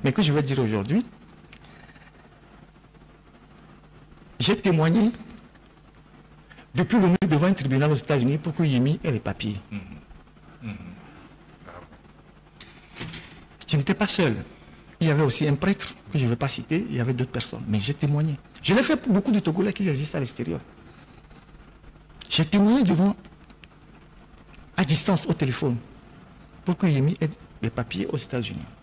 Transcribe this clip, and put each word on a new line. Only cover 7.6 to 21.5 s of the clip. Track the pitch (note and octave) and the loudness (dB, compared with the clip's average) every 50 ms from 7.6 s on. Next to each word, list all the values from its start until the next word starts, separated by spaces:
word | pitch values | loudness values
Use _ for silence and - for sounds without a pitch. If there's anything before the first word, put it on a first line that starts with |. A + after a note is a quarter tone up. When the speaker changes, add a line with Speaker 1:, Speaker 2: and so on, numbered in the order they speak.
| C#3 C3+ C3 C3+ C#3+ D3+ | 0 0 0 2 2 2
Speaker 1:
aux | D#3 | 2
États-Unis | C#3 - - D3+ C#3 A#2+ B2+ C#3+ D3+ | 0 0 0 0 2 2 2 0 0
pour | D3+ E3+ D3+ | -2 -6 -2
que | - E3+ | 0 0
Yemi | D#3 C3+ B2 B2 C#3 D#3 - - | 2 4 2 2 2 0 0 -2
ait | E3+ | -4
les | C3 G#2+ | -4 -2
papiers. | - G#2 G2 - - A2 G#2 F#2+ - - | -4 -6 -8 -4 -6 -6 -6 -6 -10 -12
Speaker 2:
Mhm. | - G2+ F#2 - - - - - - - - - - - - - - - - | -12 -12 -12 -12 -18 -20 -20 -20 -20 -20 -20 -20 -20 -20 -20 -20 -20 -16 -14
Mhm. | A2+ G2+ F2+ F2 E2+ F2+ - - - - - - - - - - - - - - - - - - - - - - - - - - - - - - - _ - - - - - - - - - - - - - - - - - - - - - - - | -14 -12 -12 -14 -18 -18 -20 -20 -20 -20 -20 -20 -20 -20 -20 -20 -20 -20 -20 -20 -20 -20 -20 -20 -20 -20 -20 -20 -20 -20 -20 -20 -20 -20 -20 -20 -20 _ -20 -20 -20 -20 -20 -20 -20 -16 -14 -14 -12 -12 -14 -16 -18 -20 -20 -20 -20 -20 -20 -8 -2
Speaker 1:
Je | - | -2
n'étais | D3+ C#3 - F#3+ | -2 0 0 0
pas | - G#3+ F#3+ | 0 0 -2
seul. | - - F#3 C#3+ A2 - - - - - - - - - - - - - | 2 2 2 2 2 -2 -6 -12 -16 -20 -20 -20 -20 -20 -20 -20 -6 -2
Il | E3 D#3+ | 0 2
y | |
avait | D3 C#3+ D#3 | 4 4 2
aussi | C#3 B2+ - D3+ D3+ | 2 2 0 0 0
un | C#3+ | 0
prêtre | C#3 - F#3 G3 G3 - - - - - - | 0 2 0 0 0 -4 -12 -12 -18 -20 -6
que | - D3+ | -2 0
je | C3 | 2
ne | A#2 | 2
vais | A#2 | 0
pas | A#2+ C#3+ C3+ | 0 -2 -4
citer, | - - A#2 - D3+ E3+ A3 - | -4 -6 -6 -2 -2 -2 -2 -2
il | C#3+ | -4
y | B2+ | -2
avait | A#2+ B2 C3 | -2 -2 -2
d'autres | B2 - - | -2 -4 -4
personnes. | - A#2+ A2+ - - A2+ - - | -4 -8 -8 -8 -10 -10 -6 -2
Mais | G#2 G#2+ | -2 -2
j'ai | G2 A2+ D3 | 0 -2 -4
témoigné. | - - C#3+ D3 D3 D3+ D#3+ D3 - - - - - - | -2 -2 0 0 0 0 -2 -4 -6 -10 -18 -20 -8 -2
Je | - F#3 | 2 2
l'ai | A#3 C4 | 2 4
fait | A#3 D#4 - | 2 0 0
pour | - C4+ G3+ | 2 2 2
beaucoup | F3+ F#3 - | 2 2 2
de | A3+ G#3 | 0 0
Togolais | - - D#3+ F3 F3+ G#3 | 0 0 -2 0 -2 -2
qui | - - G3+ F#3 | -2 -2 -2 -2
existent | D3+ C3 D3 D#3 - D#3+ | -2 -2 -4 -4 -4 -4
à | |
l'extérieur. | C3+ A#2+ - - B2+ - - - - - - - - - - - - - - - - - - - - - | -6 -6 -6 -8 -6 -6 -6 -8 -8 -12 -20 -20 -20 -20 -20 -20 -20 -20 -20 -20 -20 -20 -20 -20 -20 -20